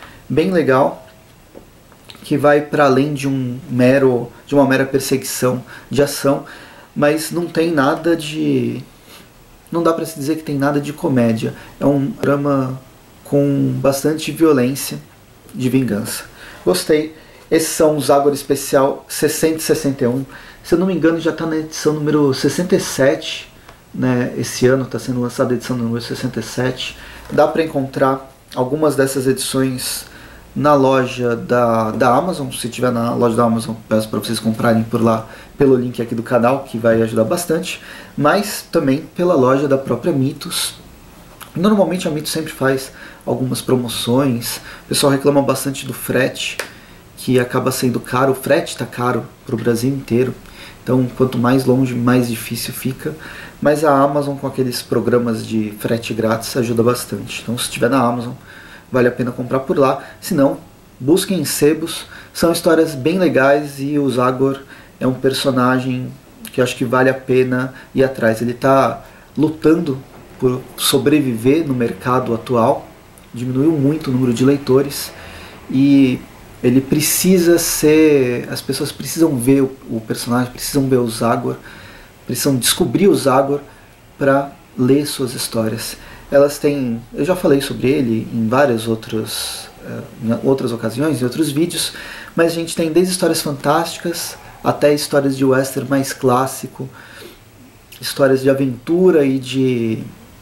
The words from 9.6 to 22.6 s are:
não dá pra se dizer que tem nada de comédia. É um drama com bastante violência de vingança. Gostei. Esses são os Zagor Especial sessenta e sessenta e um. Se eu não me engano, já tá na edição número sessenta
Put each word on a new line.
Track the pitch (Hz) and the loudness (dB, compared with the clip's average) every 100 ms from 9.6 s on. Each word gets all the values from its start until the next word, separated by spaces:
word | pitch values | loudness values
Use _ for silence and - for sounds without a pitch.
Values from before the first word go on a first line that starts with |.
| - | -8
não | 170 | -2
dá | 165 | 0
pra | 165 156 | 0 -4
se | 151 | -6
dizer | 139 156 | -4 -4
que | |
tem | - 143 | -4 -2
nada | 139 147 | 0 0
de | 143 | -4
comédia. | 147 165 127 117 113 120 - - - | -4 -2 2 2 0 -4 -8 -16 -2
É | |
um | 139 143 135 | 2 2 0
drama | - 131 143 143 135 131 131 - - - - | -2 0 0 2 0 -2 -6 -14 -20 -20 -20
com | - 143 143 139 135 127 | -2 0 2 2 0 0
bastante | 135 135 147 156 160 | 0 0 -2 -2 -4
violência | 147 160 135 123 139 - 147 - - - - - | 2 4 4 2 -2 -8 -10 -14 -20 -20 -20 -16
de | - 127 | -4 0
vingança. | 131 120 104 110 - - - - - | 2 2 -2 -4 -10 -14 -20 -20 -4
Gostei. | 180 180 - 151 156 - - - - | -2 0 2 0 0 -10 -20 -20 -2
Esses | 160 160 | 0 0
são | - 156 151 | 2 2 2
os | 127 | 2
Zagor | 143 143 | 4 4
Especial | 135 - 135 - 139 139 - - | 0 -2 -4 0 2 2 -2 -10
sessenta | - 151 - 160 160 | -2 -2 0 0 0
e | |
sessenta | - 226 143 131 | 0 0 0 0
e | 120 | -2
um. | 131 135 - - - | -2 -6 -14 -20 -20
Se | - | -2
eu | 170 | 0
não | 185 | 2
me | |
engano, | 170 160 165 | 2 2 2
já | 160 | -2
tá | 156 | -2
na | 165 156 | -4 -4
edição | 156 - 156 | -6 -4 -2
número | 151 147 147 143 | 0 2 2 2
sessenta | 127 143 - | 2 0 0